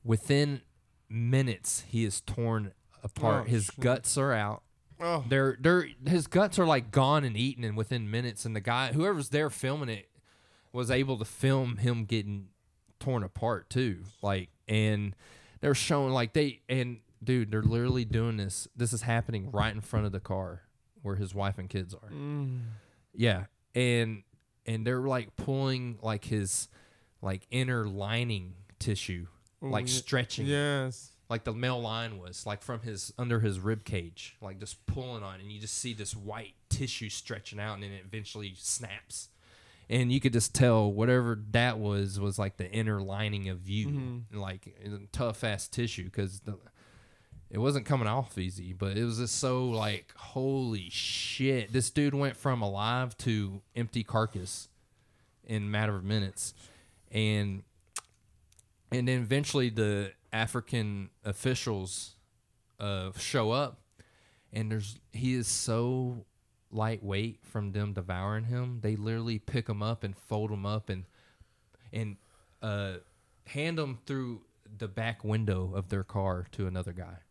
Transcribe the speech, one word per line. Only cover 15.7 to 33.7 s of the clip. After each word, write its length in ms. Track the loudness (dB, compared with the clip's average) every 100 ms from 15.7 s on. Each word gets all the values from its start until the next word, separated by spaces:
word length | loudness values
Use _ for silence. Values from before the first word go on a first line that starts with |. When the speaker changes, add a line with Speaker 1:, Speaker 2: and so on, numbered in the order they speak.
| 4
Speaker 1:
showing, 380 | 4 2 4
like, 200 | 2 2
they, 280 | 2 2 -2 -2
and 320 | -2 0 -6 _ _
dude, 280 | 2 2 2
they're 100 | 4
literally 440 | 4 4 2 0 2
doing 320 | 2 2 0
this. 300 | -2 -4 -8 -2
This 160 | -2
is 100 | 0
happening 480 | 2 0 0 -4 -2
right 220 | 2 2
in 80 | 0
front 240 | 0 0 2
of 40 |
the 80 | -2
car 440 | -2 -4 -4 -10 _ _ _ _
where 120 | -4 -2
his 180 | -2
wife 240 | -2 -2 -2
and 120 | -4
kids 240 | -6 -6
are. 160 | -10 -12
Speaker 2:
Mm. 480 | -8 -6 -4 -4 -4 -6 -10 -16 _ _
Speaker 1:
Yeah, 320 | 2 4 4 -2 _ _ 2
and, 480 | 4 4 2 -2 -12 _ _ _ -4
and 200 | -2 0
they're, 160 | 0
like, 340 | 0 -2 -2 -6
pulling, 640 | -2 0 2 0 -2 -4
like, 240 | -2 -2 0
his, 420 | 0 0 -2 -4 -12 -20 _ _ _
like, 240 | -4 -4 -2
inner 360 | -2 2 0 0
lining 680 | -2 -2 0 0 -2 -4 -14 -20 -4
tissue, 480 | -2 -2 -2 -6 -8 -14 _ _
Speaker 2:
Ooh, 60 | -2
Speaker 1:
like, 160 | -2 0
Speaker 2:
ye-, 60 |
Speaker 1:
stretching, 540 | -2 0 0 0 -2 0
Speaker 2:
yes. 640 | 2 2 0 -2 -6 -16 _ _
Speaker 1:
like 140 | -4
the 100 | -2
male 280 | -2 -2 0
line 380 | -2 -4 -6 -8
was, 260 | -12 -10 -6
like, 160 | -6
from 200 | -6 -6
his, 300 | -6 -8 -8 -4
under 220 | 2 4
his 200 | 4 2
rib 240 | 0